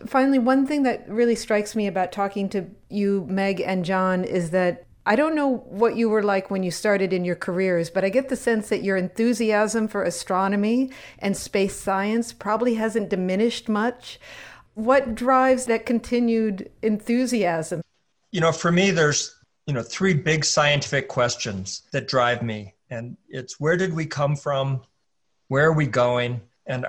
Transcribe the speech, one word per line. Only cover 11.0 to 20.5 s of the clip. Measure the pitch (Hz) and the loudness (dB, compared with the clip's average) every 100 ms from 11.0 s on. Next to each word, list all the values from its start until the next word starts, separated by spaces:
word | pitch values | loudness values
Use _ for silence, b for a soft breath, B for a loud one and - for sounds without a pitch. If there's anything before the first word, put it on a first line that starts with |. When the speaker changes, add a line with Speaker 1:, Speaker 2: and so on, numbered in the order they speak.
| B B | B B
Speaker 1:
and | 196 196 | -4 -4
space | - 202 196 | -4 -2 -2
science | - - 190 208 226 226 | -2 -2 -2 0 -2 -4
probably | - 202 214 247 | -6 -2 0 0
hasn't | 220 220 220 190 | 0 0 -2 -2
diminished | 185 185 185 233 233 - | -2 0 0 0 -2 -4
much. | 220 233 - - - B B B B B | -2 -2 -4 -12 -20 B B B B B
What | 214 220 269 254 214 | -4 2 2 2 -2
drives | 247 262 262 254 247 | 2 4 4 4 2
that | 226 | -2
continued | 220 233 - 240 233 226 220 196 - - | 0 -2 0 0 2 2 0 -2 -10 -4
enthusiasm? | 220 208 - 240 254 240 175 165 156 165 - _ _ _ _ | -2 -2 0 0 2 0 0 0 -2 -6 -8 _ _ _ _
Speaker 2:
You | 170 | 0
know, | 160 | 2
for | 156 175 | 2 2
me, | 175 196 | 4 4
there's, | 170 151 135 - - _ _ - | 4 4 2 -4 -10 _ _ -6
you | |
know, | 131 | -4
three | 110 - 190 | -4 -2 2
big | 151 156 156 | 2 2 0
scientific | 147 | 0